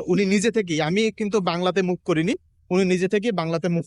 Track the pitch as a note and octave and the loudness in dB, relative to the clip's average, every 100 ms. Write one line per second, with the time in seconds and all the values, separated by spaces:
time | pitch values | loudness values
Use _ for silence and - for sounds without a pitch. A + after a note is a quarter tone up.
0 | D#3 F3+ G3 G3+ A3 A3 F#3 D#3 D3+ F#3+ | 0 0 2 2 2 0 -2 0 0 0
1 | A3 - G#3 G#3+ F3+ E3+ F3+ F3+ F#3 F3 | 0 -2 -2 -2 0 0 0 0 0 -2
2 | - D#3+ E3+ E4+ _ _ - F3+ F#3+ F#3 | -2 0 0 -2 _ _ -4 0 2 2
3 | F#3 G#3 A3 F3+ E3 E3 F3+ E3+ | 0 0 -2 -2 -2 -2 -2 -2